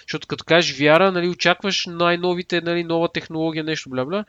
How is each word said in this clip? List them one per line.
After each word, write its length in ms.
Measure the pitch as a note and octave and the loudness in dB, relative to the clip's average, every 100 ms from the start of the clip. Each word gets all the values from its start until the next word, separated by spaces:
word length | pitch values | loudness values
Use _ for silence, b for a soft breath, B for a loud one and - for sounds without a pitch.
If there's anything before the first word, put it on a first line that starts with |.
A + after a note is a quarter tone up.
защото 260 | B D#3 - | B -10 -8
като 160 | C#3 - | -6 2
кажеш 320 | E3 D3+ C3+ | 2 2 2
V 200 | D3 D#3+ | 6 6
R-а, 140 | F#3+ | 6
нали, 160 | F3+ F3 | 2 -2
очакваш 580 | E3+ E3+ F3+ G3+ F#3 F3+ | 0 0 0 -2 -4 -6
най-новите, 760 | E3+ E3+ F3 F3+ F3 F#3 F3 | 0 0 2 0 -2 -2 -4
нали, 220 | E3+ F3 | -2 -4
нова 280 | E3 E3 E3 | -2 0 0
технология, 520 | E3+ - D#3+ D#3+ D#3+ | -4 -8 -4 -4 -4
нещо 260 | D#3 D3+ C3+ | -4 -6 -6
бля-бля. 360 | B2+ C3 G3 | -6 -4 -4